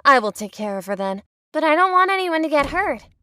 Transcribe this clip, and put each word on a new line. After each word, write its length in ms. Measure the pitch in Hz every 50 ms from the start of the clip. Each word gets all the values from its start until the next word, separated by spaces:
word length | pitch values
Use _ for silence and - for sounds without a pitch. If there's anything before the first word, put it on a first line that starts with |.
| _
I 140 | - 277 262
will 140 | 226 214 196
take 200 | - 220 202 -
care 240 | - 214 214 202
of 100 | 196 185
her 80 | 196 202
then. 280 | 190 196 196 196 190 202 _ _ _ _ _ _
But 120 | 302 311
I 100 | 320 302
don't 180 | 311 359 381 370
want 180 | 359 370 370
anyone 320 | 392 381 381 359 330 320 320
to 60 | 320
get 180 | 285 302 285
hurt. 400 | 277 285 339 381 392 294 220 - - _ _